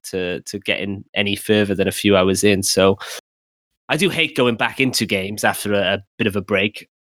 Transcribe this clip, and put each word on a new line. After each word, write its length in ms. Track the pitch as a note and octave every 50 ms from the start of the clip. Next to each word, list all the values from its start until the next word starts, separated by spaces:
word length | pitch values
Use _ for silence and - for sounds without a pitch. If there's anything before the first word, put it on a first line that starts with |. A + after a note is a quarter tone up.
| - -
to, 300 | - F#2 F2+ F2+ F2+ C2
to 180 | - - - G2+
getting 460 | - - G2 - F#2+ G2+ G2 G2 - _ -
any 220 | G2 G#2 G2+ G2+
further 380 | - - - G#2+ G#2+ G#2 G2 G2
than 120 | F2+ F#2+ F#2+
a 40 | -
few 240 | - - G#2 G2+
hours 260 | F#2+ F#2 G2 F#2+ F#2+ -
in. 180 | G#2 G2+ F#2+ G2
So 340 | - - G2 F#2+ G2 G2 - - - - - - _ _ _ _ _ _ _ _ _ _ _ _ -
I 80 | C#3
do 140 | D3+ G3 F3+
hate 260 | - E3+ D#3+ - -
going 200 | C#3+ B2 B2 A#2
back 240 | G#2+ C3 A2+ - -
into 260 | C3+ C3 A2+ - A#2
games 380 | F#2 G#2 G2 F#2+ G2 G#2+ G#2 -
after 280 | G#2+ F#2+ - - G#2 G#2
a, 60 | G2 F#2+ F2+ G2
a 80 | G2 - _ _ -
bit 80 | A2
of 80 | G#2+ F#2+
a 40 | G#2 F#2
break. 460 | - G#2 F#2+ G2 G#2+ - - - _ _ _